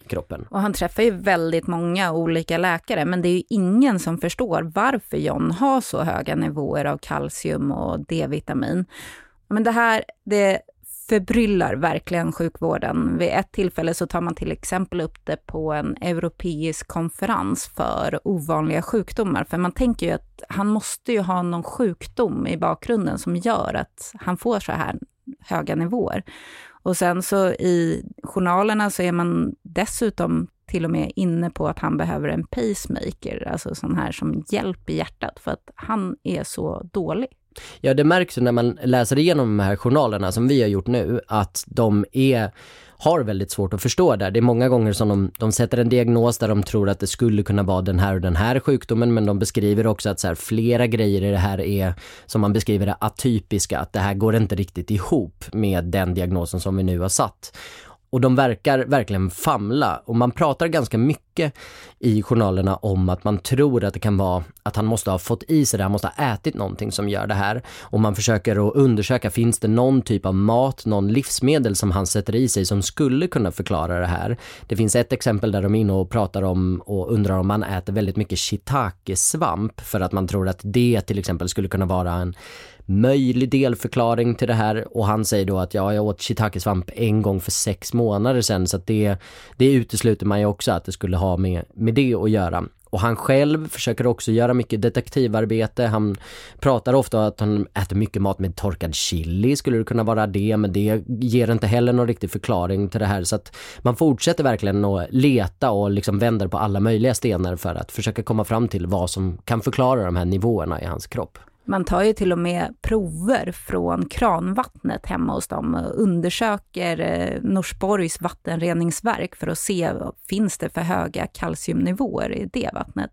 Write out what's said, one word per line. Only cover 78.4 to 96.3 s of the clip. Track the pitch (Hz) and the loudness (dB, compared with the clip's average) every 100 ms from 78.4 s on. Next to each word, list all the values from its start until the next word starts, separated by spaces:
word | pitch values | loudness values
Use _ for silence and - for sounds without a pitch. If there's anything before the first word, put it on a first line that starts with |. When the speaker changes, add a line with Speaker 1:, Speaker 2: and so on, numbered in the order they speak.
| - 104 - 139 107 - - 95 - 160 156 87 107 - | -4 -4 -2 0 0 -4 -6 -2 0 0 0 0 -2 -6
Speaker 1:
för | - 107 | -6 -2
att | 90 | 0
man | 98 92 | 0 0
tror | 101 95 | 0 -2
att | 92 | -2
det | 104 104 120 113 | -2 2 2 2
till | 92 101 | 0 -4
exempel | 95 87 90 | -2 -4 -4
skulle | - 95 | -4 -2
kunna | 95 95 | 0 0
vara | 92 90 | 0 0
en | 87 90 90 - - - - - | -2 -4 -6 -14 -20 -20 -16 0
möjlig | 95 123 139 127 123 127 | 4 4 4 4 2 2
delförklaring | 135 135 117 - - 117 117 120 | 2 2 0 -2 0 2 4 2
till | 113 123 | 2 2
det | |
här. | 113 107 107 - - | 2 2 0 -2 -2
Och | 104 | 0
han | 107 | 2
säger | 107 104 | 2 0
då | 95 95 | 2 0
att, | 92 | 0
"Ja, | 104 98 | 0 0
jag | 104 | 0
åt | 107 101 | 0 -2
shiitake-svamp | - 107 107 95 107 95 87 | -4 0 0 0 0 0 -2
en | - 113 107 | -2 2 2
gång | 104 98 | 2 0
för | - | -2
sex | - - 95 - | -2 -2 -4 -4
månader | 120 117 101 117 127 | 0 2 2 2 2
sedan", | 110 101 90 | 2 0 0
så | 95 | -2
att | - | 0
det, | 110 104 95 - - - - | 2 2 0 -6 -20 -20 2
det | 131 | 4
utesluter | 139 113 110 117 107 98 | 4 2 0 2 2 2
man | 101 | 2
ju | 104 | 2
också | 101 - | 0 0
att | 92 | -2
det | - | -4
skulle | 92 95 90 | -6 -4 0
ha | 95 87 | 0 2
med, | 95 87 - | 0 -2 -6
med | - 110 | -2 0
det | 117 131 | 2 2
att | 113 107 | 2 2
göra. | 107 87 87 85 - _ | 2 2 -2 -4 -10 _
Och | 92 | -2
han | 117 113 | 0 0
själv | - 135 147 156 156 | 2 2 4 0 -4
försöker | - - 113 123 | -6 -4 0 0
också | 117 - | 0 0
göra | 113 120 | 2 2
mycket | 123 117 110 | 2 0 0
detektivarbete. | 113 123 - - 123 110 110 110 110 - | 0 0 -2 0 0 2 0 0 0 0
Han | 120 110 107 92 - | 0 2 0 -2 -8